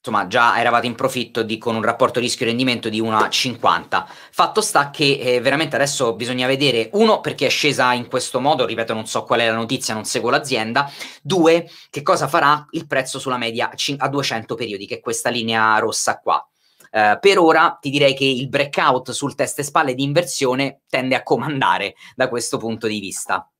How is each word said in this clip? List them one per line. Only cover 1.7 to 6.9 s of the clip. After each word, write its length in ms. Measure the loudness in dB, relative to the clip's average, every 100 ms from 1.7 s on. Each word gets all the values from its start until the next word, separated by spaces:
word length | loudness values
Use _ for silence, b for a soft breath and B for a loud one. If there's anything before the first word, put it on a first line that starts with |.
un 80 | -2
rapporto 380 | -2 2 0 0
rischio-rendimento 680 | -4 -2 -2 0 -2 -2 -4
di 120 | -4
una 280 | 0 0 0
cinquanta. 800 | 0 -2 0 0 0 0 -4 -4
Fatto 520 | -18 -20 -2 0 2
sta 300 | 0 0 0
che, 280 | 0 2 2
eh, 220 | 2 2
veramente 340 | 2 0 0
adesso 400 | 0 0 0 -2
bisogna 320 | -2 -4 -2 0
vedere, 420 | 2 2 2 0